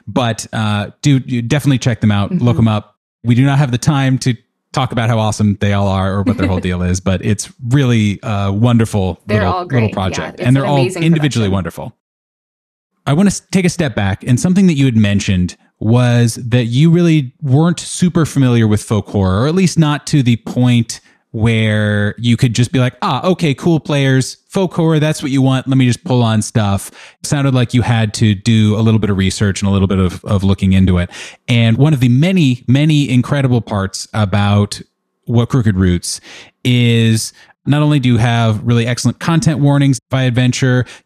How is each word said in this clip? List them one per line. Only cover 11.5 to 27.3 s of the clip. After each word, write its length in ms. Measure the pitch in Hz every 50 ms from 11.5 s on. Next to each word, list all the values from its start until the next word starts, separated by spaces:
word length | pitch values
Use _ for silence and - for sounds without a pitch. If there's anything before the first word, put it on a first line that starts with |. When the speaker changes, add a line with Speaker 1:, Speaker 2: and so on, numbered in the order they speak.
| 95
Speaker 1:
wonderful. 440 | 98 87 85 - - 78 - - _ _ _ _ _ _ _ _ _ _ _ _ _ _ _ _ _ _ _ _ _ -
I 80 | - 139
wanna 140 | 160 208
s-, 140 | 196 - - - _
take 140 | - 196 180
a 40 | 175
step 260 | - - 170 135 107
back, 280 | - 101 98 98 - -
and 160 | - 123 117
something 280 | - 185 185 202 196
that 80 | 180 160
you 100 | 135 135
had 100 | 135 117
mentioned 600 | 113 104 101 101 98 - - 98 90 90 85 - - _ _ _ -
was 560 | - 107 117 123 127 120 120 120 117 117 -
that 300 | - 127 117 117 123 120
you 260 | 117 120 131 156 170
really 420 | 165 175 175 170 160 156 135 127 - _
weren't 380 | 160 135 127 147 160 175 180 -
super 460 | - - - - 180 180 - 175 156
familiar 420 | 131 - 139 135 127 120 117 113
with 140 | 107 104 104 -
folk 240 | - 117 101 95
horror, 340 | - - 104 95 92 92 98 123
or 40 |
at 80 | 147 165
least 220 | 190 196 170 - -
not 260 | 160 147 147 139 -
to 140 | - - 147 127
the 120 | 123 120
point 640 | 107 - - - - 123 123 120 120 113 - - - _ _ _ _ _ _
where 840 | - 113 107 117 113 110 110 107 107 107 104 104 104 104 104 104 -
you 180 | - 117 120 117
could 200 | 117 - 127 107
just 160 | - 123 -
be 80 | - 131
like, 160 | 123 123 - _
"Ah, 220 | - 196 139 123 -
okay, 260 | 185 180 - 170 151 135
cool 260 | - - 175 165 151
players, 560 | - - 151 143 139 135 135 131 123 - - - _
folk 260 | _ - 196 190 170 -
horror, 240 | - 165 160 160
that's 240 | 156 147 156 156 -
what 80 | - 139
you 100 | 131 135
want. 260 | 131 135 131 131 123
Let 100 | 131 135
me 80 | 131 127
just 180 | 123 117 - -
pull 200 | - 127 123 120
on 180 | 113 110 107
stuff." 480 | 107 - - 113 104 101 98 95 - - - - - - - _ -
Sounded 300 | -